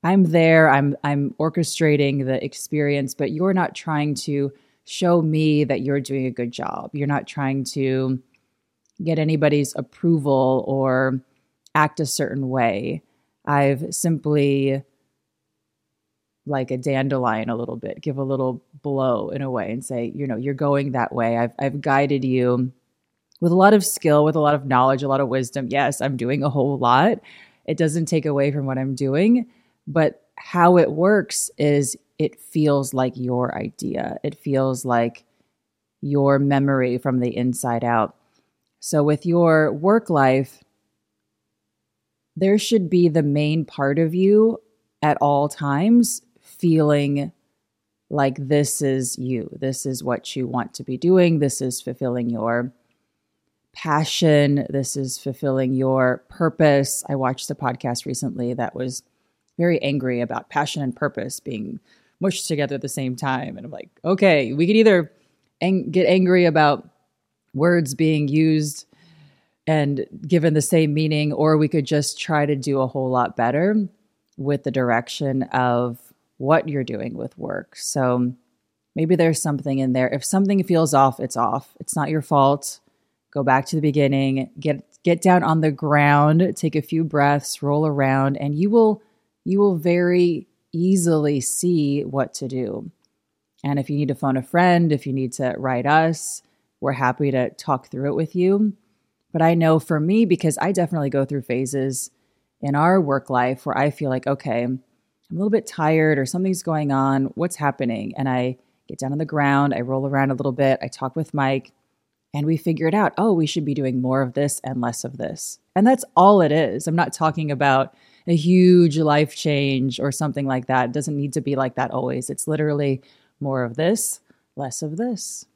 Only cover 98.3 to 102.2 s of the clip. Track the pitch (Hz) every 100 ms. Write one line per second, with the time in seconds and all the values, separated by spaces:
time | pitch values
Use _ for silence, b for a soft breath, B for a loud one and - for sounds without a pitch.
98.3 | 180 180 202 214 196 _ _ _ _ _
99.3 | 160 165 170 160 160 - 156 156 214 220
100.3 | 180 160 - 175 185 165 165 139 139 135
101.3 | 143 123 127 131 139 135 131 - _